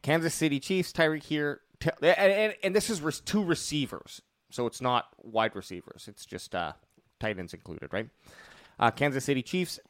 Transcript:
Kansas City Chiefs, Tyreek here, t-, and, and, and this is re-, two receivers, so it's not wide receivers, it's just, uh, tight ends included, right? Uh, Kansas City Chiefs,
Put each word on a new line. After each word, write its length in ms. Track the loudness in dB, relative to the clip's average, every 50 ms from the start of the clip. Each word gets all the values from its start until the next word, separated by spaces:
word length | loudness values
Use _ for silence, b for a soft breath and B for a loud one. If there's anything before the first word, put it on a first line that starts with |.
Kansas 320 | 0 2 2 2 2 0 0
City 260 | 0 0 2 2 0
Chiefs, 360 | 0 0 0 0 0 0 0
Tyreek 300 | 2 2 2 2 -2 -4
here, 360 | -4 -2 -2 0 -2 -4 -6 _ _ _ _
t-, 120 | -2 -2 -2 4
and, 160 | 6 6 6
and, 380 | 8 6 6 6 6 2 2 0 -2 -2
and 120 | 0 2
this 140 | 2 0 0
is 140 | -2 -2 -2
re-, 100 | -4 -4 -4 -4
two 180 | 0 0 2 2
receivers, 760 | 2 0 0 0 -2 -2 -2 -2 -2 -6 -12 -14 -16 -18 -20 -20 _ _ _ _ _
so 160 | -6 -4 -4
it's 140 | -4 -4 -2
not 280 | 0 0 2 0 0 -4 _ -20
wide 360 | -18 -2 0 2 2 2 0
receivers, 540 | -4 -10 -10 -12 -12 -12 -14 -18 -18 -18 -20
it's 160 | -18 -18 -14
just, 300 | -12 -12 -12 -10 -6 -4
uh, 180 | -4 -4 -4 -6 -12 _ _ _ _ _ _ _ _
tight 200 | -6 -4 -4 -4
ends 140 | -8 -10 -12
included, 400 | -16 -14 -14 -12 -12 -10 -6 -4
right? 160 | -6 -6 -6 -10 B B B B B B B B B B B B B
Uh, 120 | 2 2
Kansas 360 | 2 2 0 0 0 0 0
City 160 | 0 0 0 0
Chiefs, 360 | 0 -2 -2 -2 -2 -6 -12 -14